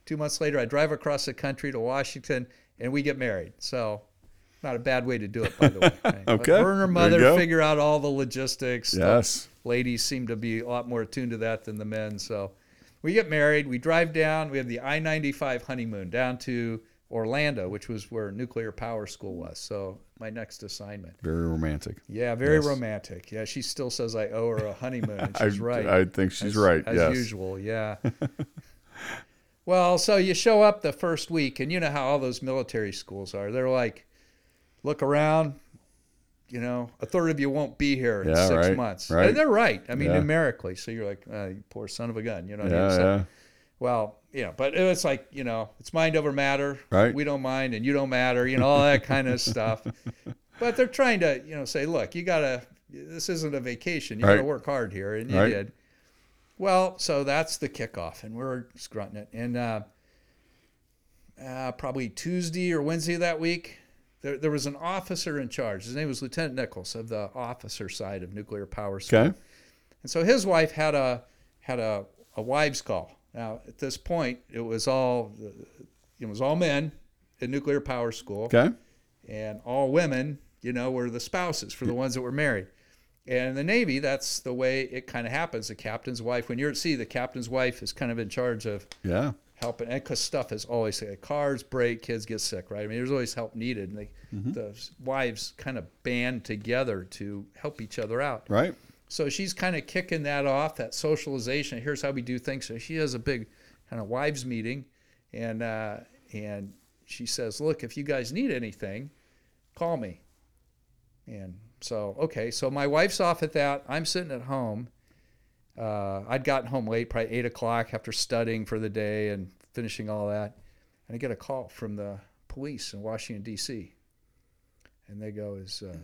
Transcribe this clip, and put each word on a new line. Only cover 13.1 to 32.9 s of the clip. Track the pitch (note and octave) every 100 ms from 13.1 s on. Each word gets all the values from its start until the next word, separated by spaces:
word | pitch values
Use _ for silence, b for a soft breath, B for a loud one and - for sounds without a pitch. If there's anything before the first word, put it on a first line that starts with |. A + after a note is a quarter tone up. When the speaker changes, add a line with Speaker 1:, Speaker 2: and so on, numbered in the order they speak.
Speaker 1:
get | G#3+ E3
married. | D3+ D3 D3+ C#3+
We | B2
drive | D#3+ E3 E3+
down. | D#3+ D#3 D#3 D#3
We | C3+
have | B2+
the | A#2
I | C3 D3+
ninety-five | D#3 D#3 C#3+ C#3 C#3 B2
honeymoon | - B2+ A2+ G2+ F#2
down | A#2+ B2+ B2+
to | - A#2+ A#2 A2+ - b -
Orlando, | A#2 A2 C#3 D3 B2 F#2
which | G#2 -
was | A2+ -
where | A2+ G#2
nuclear | G2+ B2 - A2
power | - A2+ A2+ G2+
school | - G2 F2
was. | E2 E2
So, | - G#2 F#2+ G#2 - -
my | A2
next | A2+ G#2+ -
assignment. | G#2 - G2+ G#2 E2+ F2
Speaker 2:
Very | E2+ E2 E2
romantic. | D#2+ D#2 D2+ - - -
Speaker 1:
Yeah, | G#2+ A#2+
very | A#2 C#3 D#3
Speaker 2:
Yes. |
Speaker 1:
romantic. | D3 C3+ A#2 G#2 - F2+ -
Yeah, | A2
she | G#2+ -
still | A2+ - B2+
says | - A#2 A2
I | G#2
owe | A2 A#2
her | G#2+ G#2+
a |
honeymoon, | G2 B2+ B2 A2 G2+
and | G#2 G2
Speaker 2:
<laughs> |
Speaker 1:
she's | A2 G2+
Speaker 2:
I, |
Speaker 1:
right. | A#2 A#2+ G2+
Speaker 2:
I | F#2 F#2
think | - F#2
she's | - G#2
Speaker 1:
As, | G#2+
Speaker 2:
right, | G2 E2 -
Speaker 1:
as | E2+
Speaker 2:
yes. | E2
Speaker 1:
usual, | B2+ A2+ G2+ F#2+ F#2+
yeah. | G2+ A2 G#2+ G2+
Speaker 2:
<laughs> | B2 - C#3 - C#3+ - - - _ B B B B B B B -
Speaker 1:
Well, | F3+ F3+ F3
so | - G3
you | F#3
show | F3 A#3 G#3+
up | G#3 G#3
the | D3+
first | - F3 D#3+ -
week, | E3 C3+ -
and | C3+
you | F3+
know | D#3
how | C#3+
all | C3 C#3+
those | C3 A#2
military | C3 C3 B2 A#2 G#2